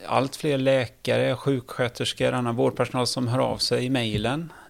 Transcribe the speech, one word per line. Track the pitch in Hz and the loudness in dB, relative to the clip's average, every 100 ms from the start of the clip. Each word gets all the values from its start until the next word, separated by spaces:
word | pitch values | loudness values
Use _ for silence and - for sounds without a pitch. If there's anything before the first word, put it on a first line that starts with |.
| - | -2
allt | 117 139 - | 0 0 -2
fler | 156 139 | -2 2
läkare, | 131 135 120 - - 117 131 127 | 4 2 0 -4 0 2 2 0
sjuksköterskor, | 139 135 - - 120 - 120 - 127 | 0 -2 -4 -4 -4 -2 -4 0 0
annan | 127 123 120 | 0 -2 2
vårdpersonal | 131 127 120 131 120 | 0 2 -2 0 -2
som | - 123 | 0 0
hör | 127 | 0
av | 120 110 | 0 0
sig | - 123 127 | 0 0 2
i | |
mejlen. | 131 113 104 110 143 165 - | 0 0 0 0 -2 -6 -14